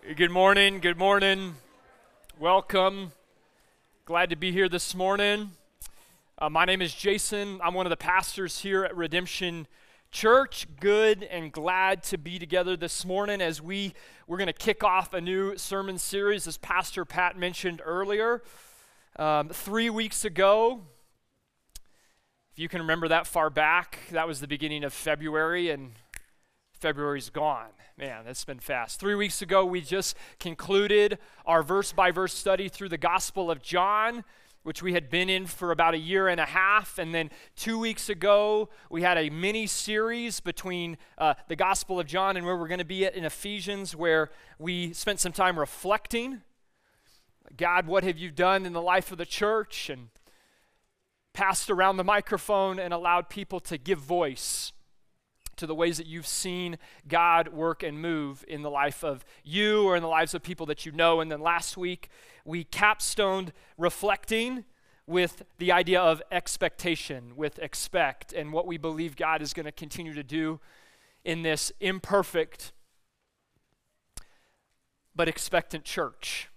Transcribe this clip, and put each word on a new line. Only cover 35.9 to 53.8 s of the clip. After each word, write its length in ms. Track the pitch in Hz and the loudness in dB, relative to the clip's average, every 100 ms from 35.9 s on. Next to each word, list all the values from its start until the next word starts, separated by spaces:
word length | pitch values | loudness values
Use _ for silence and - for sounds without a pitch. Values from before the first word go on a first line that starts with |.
a 40 | 165 | 4
year 300 | 160 190 190 | 0 2 4
and 100 | 175 | 2
a 60 | |
half. 540 | 156 180 190 208 208 - | 2 4 4 4 2 -8
And 160 | 165 | -4
then 160 | 165 156 - - - | -2 -4 -8 -20 -10
two 220 | - 226 | -4 -2
weeks 320 | 226 214 - | -2 -4 -6
ago, 580 | 196 202 202 208 214 214 - - | 0 6 6 6 2 -2 -8 -10
we 100 | 165 | 0
had 160 | 180 175 | 4 4
a 140 | 156 | 2
mini 360 | 156 185 220 214 | -2 -2 -2 -2
series 760 | - - 214 226 233 233 196 | -4 -2 0 0 -2 -4 -6
between, 580 | - 175 185 180 170 165 - - | -8 -8 -6 -6 -6 -8 -16 0
uh, 160 | 156 139 - | 2 2 -2
the 80 | 160 | 0
Gospel 420 | 185 196 - 185 | 2 2 -2 -4
of 80 | 156 | -2
John 300 | 170 190 185 | 0 0 0
and 80 | |
where 100 | 175 180 | -2 -4
we're 100 | 165 | -4
gonna 160 | 180 | -6
be 220 | 165 185 190 | -6 -2 -2
at 80 | |
in 100 | 190 | 0
Ephesians, 720 | 160 - 202 208 185 202 190 156 | -6 -6 -8 -8 -6 -8 -8 -2
where 340 | 170 160 151 - - - | 2 2 2 -6 -20 -12
we 340 | 160 180 170 | -6 -4 -4
spent 260 | 170 - 196 | -4 -4 0
some 140 | 180 | -2
time 260 | 170 185 170 | 2 2 2
reflecting. 840 | 147 - - 208 - 233 247 262 _ _ _ _ _ _ _ _ _ _ - 135 | -2 -4 0 0 0 -4 -4 -10 _ _ _ _ _ _ _ _ _ _ -20 -2
"God, 300 | 170 180 165 | 2 2 4
what 180 | 190 | 2
have 140 | 185 160 | 2 -2
you 120 | 175 | -6
done 360 | 147 180 190 185 | 2 4 4 0
in 80 | |
the 80 | 170 | -4
life 280 | 175 185 180 | 2 2 2
of 60 | 180 | -10
the 80 | |
church?" 640 | 170 - 208 220 208 - - | -8 -2 2 2 -2 -8 -8
And 220 | 131 117 _ _ _ _ _ _ _ _ _ _ _ _ | -10 -12 _ _ _ _ _ _ _ _ _ _ _ _
passed 380 | - 190 175 - | 0 0 2 0
around 260 | 185 190 190 | 4 4 4
the 80 | |
microphone 760 | 185 208 202 202 - 208 196 185 | 2 2 2 -6 0 0 2 -2
and 140 | 180 | -4
allowed 380 | 170 175 175 175 | -2 2 2 0
people 280 | - 165 185 | -10 -8 -8
to 180 | - | -8
give 220 | 165 | -8